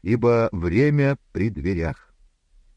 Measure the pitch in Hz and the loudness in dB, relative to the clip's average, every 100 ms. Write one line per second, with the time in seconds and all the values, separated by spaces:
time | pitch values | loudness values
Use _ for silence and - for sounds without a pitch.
0 | - 120 117 117 113 95 85 92 147 147 | -4 0 2 2 0 -2 -2 2 2 2
1 | 139 139 _ - 107 92 73 90 82 - | 0 -2 _ -6 -4 -4 -4 -4 -4 -6
2 | _ _ _ _ _ _ _ | _ _ _ _ _ _ _